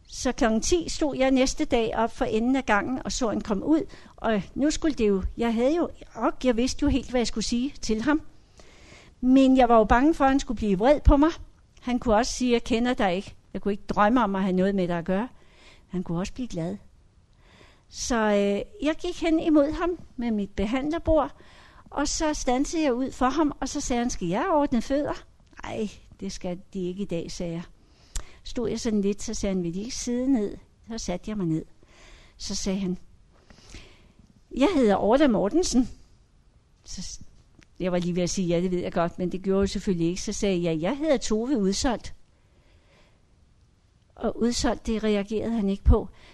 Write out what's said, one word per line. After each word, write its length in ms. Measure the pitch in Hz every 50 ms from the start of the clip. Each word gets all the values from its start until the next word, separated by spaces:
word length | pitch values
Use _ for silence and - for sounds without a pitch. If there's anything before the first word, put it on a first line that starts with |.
| - -
Så 220 | - - - 254
klokken 280 | 240 - 269 220 220 220
ti 280 | - - 359 339 330 -
stod 280 | - - 320 277 254
jeg 140 | 254 262 269
næste 340 | 269 254 254 262 - - 302
dag 280 | - 269 233 226 - -
op 200 | - 226 226 -
for 80 | - 269
enden 320 | - - 214 233 247 269
af 100 | 269 247
gangen 360 | - 214 202 - 247 262 - -
og 80 | 202
så 160 | - - 254 208
han 120 | 214 214
kom 220 | - 220 208 196
ud, 200 | - 285 311 311 - - - - - - -
og 260 | - - 226 220 196 - - -
nu 160 | 240 269 311
skulle 240 | 311 - - 320 -
det 140 | - 220 208
jo, 140 | 196 185 - - -
jeg 180 | - 233 233 220
havde 220 | 226 240 269 320
jo, 120 | 349 285 - - - - - -
og 180 | 226 226 320 - - -
jeg 120 | 254 233
vidste 260 | 220 247 262 - -
jo 60 | 294 285
helt, 220 | 277 254 - -
hvad 100 | 247 247
jeg 60 | 226
skulle 180 | - - 220 190
sige 300 | - 240 233 254 285 - -
til 220 | - - 220 220
ham. 180 | 233 302 294 311 - - - - - _ _ - - - - - - - - - - - - _
Men 360 | 247 254 262 269 269 262 262
jeg 120 | 262 247 233
var 100 | 233 226
jo 60 | 214
bange 300 | 196 247 240 269 311 320
for, 100 | - 285
at 60 | 269
han 100 | 269 277
skulle 160 | - - 226
blive 220 | - 226 208 190 180
vred 220 | 220 269 302 -
på 160 | - - 302
mig. 140 | 277 294 330 330 - - - - _ _ _ _ -
Han 180 | - 254 240 240
kunne 160 | - 254 208
også 180 | 214 262 -
sige, 200 | - - 247 247
"Jeg 120 | 233 233 233
kender 300 | - 240 226 240 247 254
dig 220 | - 220 190 175
ikke. 180 | 190 - - - - _ _
Jeg 100 | - 196
kunne 100 | - 196
ikke 140 | 208 202 - -
drømme 360 | - 196 208 214 247 262 226
om 120 | 196 196
at 60 | 190
have 140 | 196 196 185
noget 180 | 185 185 202 202
med 140 | 196 180 165
dig 100 | 175 170
at 60 | 165
gøre." 240 | 185 185 196 240 262 - - - - - - - - - - _ _
Han 140 | - 180
kunne 160 | 185 - 170 170
også 140 | 196 -
blive 160 | - - 254 226
glad. 280 | 185 170 160 180 202 202 - - - - _ _ _ _ _ _ _ _ - - - - - - _ _ _ _
Så, 280 | - - - - 247
øh, 720 | 226 214 214 208 202 202 202 202 202 - - - - 277
jeg 100 | 302 320 -
gik 220 | - 359 349 -
hen 200 | 330 330 320 330
imod 320 | - 339 302 311 277 302
ham 260 | 311 320 359 349 349 - - - -
med 140 | - 240 233
mit 200 | 214 208 196 196
behandlerbord, 840 | - - 196 202 254 262 277 302 330 330 - 330 320 - 220 294 - - - - - - - - - - - -
og 180 | - - 294 -
så 260 | - - 330 302 302
stansede 480 | - - 262 247 262 294 - - 320
jeg 120 | 311 277 233
ud 180 | 247 269 -
for 160 | - - 254 247
ham, 240 | 262 320 311 277 - -
og 80 | 277 254
så 120 | - 294
sagde 220 | - - 247 240
han, 80 | 240 247
"Skal 180 | - - 190 165
jeg 180 | 180 226 330 381
ordne 320 | 330 294 285 294 262 226
fødder?" 420 | - - 269 302 285 - 359 - - - - - - _ - - -
"Ej, 240 | - 226 226 220 196 - - - - - -
det 120 | 190 190
skal 260 | - - - 180 180 180 - - -
de 100 | 190 180
ikke 180 | 180 180 196
i 40 | 202
dag," 240 | - 180 170 - 170
sagde 220 | - - 180 170
jeg. 100 | 165 170 175 - - - - _ - _ - - - - - - - - -
Stod 240 | - - 254 233 -
jeg 120 | 220 226
sådan 200 | - 233 214 208
lidt, 220 | 196 196 208 -
så 120 | - - 208
sagde 200 | - - 196 190
han, 80 | 185
"Vil 120 | 170 165 165
de 60 | 196
ikke 160 | 220 262 -
sidde 360 | - - 254 240 240 254 269
ned?" 240 | 277 220 208 - - - - _ _ _ _ -
Så 80 | 233 214
satte 320 | - - 180 180 - 214
jeg 60 | 214
mig 100 | 208 180
ned. 180 | 160 156 160 - - - - - _ - - - - - - - - _
Så 180 | - - - 202
sagde 240 | - - 202 190 202
han, 200 | 196 180 180 - - - - _ _ _ _ _ _ _ - - - - - - - - - - - - _ - - _ _ _ _ _ -
"Jeg 120 | 240 269 403 370
hedder 220 | 269 247 208 190
Orla 300 | - - 196 240 277 311
Mortensen." 640 | 262 208 175 180 208 214 339 370 - - 247 240 - - - - _ - _ _ _ _ _ _ _ _ _ _ _ _ _ _
Så 180 | - - -
s-, 180 | - - - - - - - - - _ _ - - _ _ -
jeg 120 | 175 185
var 60 | 180 180
lige 180 | 170 175 170
ved 60 | 185
at 80 | 175 170
sige, 180 | - 196 185 170
"Ja, 120 | 170 170
det 100 | 180 190
ved 80 | 180 175
jeg 140 | - 185
godt," 260 | - 185 170 170 - -
men 140 | 185 175
det 100 | 196 180
gjorde 180 | 190 190 190 196
jeg 80 | 196 196
selvfølgelig 380 | - 196 - 214 185 170 165 170
ikke. 140 | 185 -
Så 100 | - 220
sagde 300 | 196 - 220 196 185 175
jeg, 180 | 175 170 165 156
"Jeg 160 | 165 190 285
hedder 200 | 277 311 320 269
Tove 420 | - - - 214 214 233 262 302 226
Udsoldt." 560 | 196 185 196 - - 269 220 - - - - - - - _ _ _ _ _ _ _ _ - _ _ _ _ _ _ _ _ _ _ _ _ _ _ _ _ _ _ _ _ _ _ _ _ _ _ _ _
Og 280 | - 247 214 - -
Udsoldt, 440 | 220 240 240 - - 247 202 - -
det 180 | 226 220 208 214
reagerede 480 | 214 208 202 196 202 220 208 - 226
han 160 | 233 226 196 196
ikke 160 | 196 - -
på. 240 | - 233 220 - - - - - -